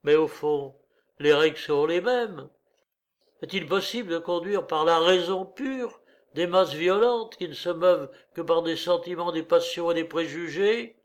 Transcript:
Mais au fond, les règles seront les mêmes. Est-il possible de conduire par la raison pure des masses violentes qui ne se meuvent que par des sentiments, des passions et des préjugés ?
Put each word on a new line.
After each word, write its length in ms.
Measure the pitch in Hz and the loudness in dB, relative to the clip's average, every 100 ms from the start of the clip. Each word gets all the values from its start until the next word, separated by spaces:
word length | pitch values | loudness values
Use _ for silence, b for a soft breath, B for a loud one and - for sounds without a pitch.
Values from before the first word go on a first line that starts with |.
Mais 120 | 147 | 4
au 120 | 151 151 | 4 4
fond, 480 | - 151 147 139 _ _ _ _ _ | -2 -2 -2 -4 _ _ _ _ _
les 160 | 147 | 4
règles 240 | 147 156 156 | 6 4 0
seront 300 | - 143 156 | -2 0 2
les 120 | 175 | 0
mêmes. 480 | 208 247 226 160 135 _ _ _ _ _ _ _ _ _ | 0 -2 -2 -8 -18 _ _ _ _ _ _ _ _ _
Est-il 240 | - 190 | -8 -8
possible 460 | 147 190 190 233 196 | -2 -2 -2 -8 -4
de 80 | 170 | -6
conduire 480 | 170 175 175 202 - | -2 -4 -2 -4 -2
par 180 | 160 | 0
la 140 | 160 165 | 2 4
raison 460 | 170 185 170 190 | 4 4 2 -4
pure 540 | 185 - 262 262 233 - b b b | -6 -8 -8 -6 -10 -12 b b b
des 100 | - | -4
masses 280 | 175 185 170 | 2 2 2
violentes 600 | 151 175 196 240 233 220 - | 0 0 4 2 2 -6 -10
qui 100 | 175 | -10
ne 60 | |
se 160 | 139 175 | -6 -6
meuvent 420 | 165 180 135 139 B B | 2 2 2 -2 B B
que 60 | - | -10
par 200 | 165 165 | 0 0
des 140 | 165 | 0
sentiments, 560 | 160 175 175 175 175 175 | -4 0 -2 -2 -6 -4
des 100 | 160 | -4
passions 480 | 160 170 165 175 170 | 2 2 2 -4 0
et 60 | |
des 80 | 165 | 0
préjugés ? 920 | 165 160 160 151 170 151 202 233 226 _ | -2 -4 -4 -6 -8 0 0 0 -6 _